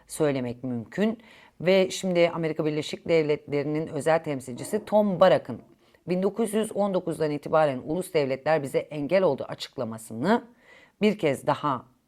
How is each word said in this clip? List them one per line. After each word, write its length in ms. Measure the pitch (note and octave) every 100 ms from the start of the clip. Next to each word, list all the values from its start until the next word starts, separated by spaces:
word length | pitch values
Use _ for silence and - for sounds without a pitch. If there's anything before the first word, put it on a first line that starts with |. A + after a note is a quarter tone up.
| -
söylemek 560 | - D3+ C3+ B2 A#2+
mümkün. 560 | C3 A#2+ A2 - G#3+ A3 - - - -
Ve 280 | D#3 F#3+ F#3
şimdi 400 | F#3 F#3+ F3 E3+
Amerika 360 | E3 D#3+ D#3 D#3
Birleşik 420 | D3+ D3 - -
Devletleri'nin 800 | E3 D3+ D3 - C#3+ C#3+ D3+ D#3+
özel 360 | D3+ C#3 D#3+
temsilcisi 600 | D#3+ C#3 B2 B2 C#3 G#3+ G#3
Tom 340 | G#3 G#3 E3+
Barak'ın 420 | F#3 C#3+ - A2+ - _ _ _ -
bin 160 | F3+
dokuz 300 | G3+ G#3 A3
yüz 180 | G#3 G#3+ -
on 180 | G3+
dokuzdan 380 | F3+ F3+ D#3 D#3
itibaren 500 | C#3+ - C3 D3+ B2+ B2+
"Ulus 280 | E3+ -
devletler 500 | D#3+ C3+ C3 D3 D#3+
bize 160 | C#3 D#3+
engel 440 | - D3+ C#3+ F#3
oldu." 220 | F#3 C3 -
açıklamasını 960 | - - - A#2 A2+ - A2+ D#3 A#3 - _ _ - _ -
bir 180 | G#3 G#3
kez 280 | D#3 B2 -
daha 380 | C#3 D3 B2+ - _